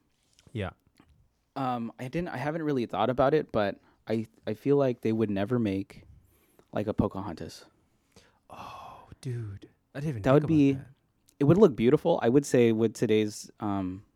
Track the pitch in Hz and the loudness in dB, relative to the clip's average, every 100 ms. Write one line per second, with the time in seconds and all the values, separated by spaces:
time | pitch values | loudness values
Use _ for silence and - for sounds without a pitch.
0 | _ _ _ _ _ 110 92 - _ _ | _ _ _ _ _ -10 -10 -10 _ _
1 | _ _ _ _ _ - 131 123 117 - | _ _ _ _ _ -8 -6 -6 -8 -12
2 | 127 160 175 123 147 165 151 135 110 92 | -10 -8 -8 -8 -6 -6 -4 -2 -4 -2
3 | 113 127 135 156 - 113 101 - _ _ | 0 2 2 2 0 -2 -2 -4 _ _
4 | - 113 110 _ - 107 135 143 135 120 | -6 -6 -6 _ -10 -6 0 2 0 -2
5 | 113 110 107 98 101 123 107 95 98 - | -2 0 0 0 0 0 0 -2 -6 -16
6 | - - _ _ _ _ _ 113 107 98 | -20 -20 _ _ _ _ _ -6 -4 -2
7 | 107 98 95 80 - - - _ _ _ | -2 -4 -10 -12 -14 -16 -20 _ _ _
8 | _ _ _ _ _ - - - - - | _ _ _ _ _ -20 -18 -18 -20 -20
9 | - - 135 120 107 98 - _ _ 139 | -20 -16 -12 -10 -10 -14 -18 _ _ -10
10 | 156 117 110 143 151 156 139 135 - _ | -8 -2 4 4 4 4 4 2 -6 _
11 | _ _ _ _ 143 170 208 110 113 151 | _ _ _ _ 4 6 6 6 2 4
12 | 170 170 117 135 143 131 117 110 113 - | 2 0 4 2 4 4 4 4 0 0
13 | 117 107 107 - - _ 107 98 92 95 | 2 2 0 -6 -18 _ -6 -4 -6 -8
14 | - | -16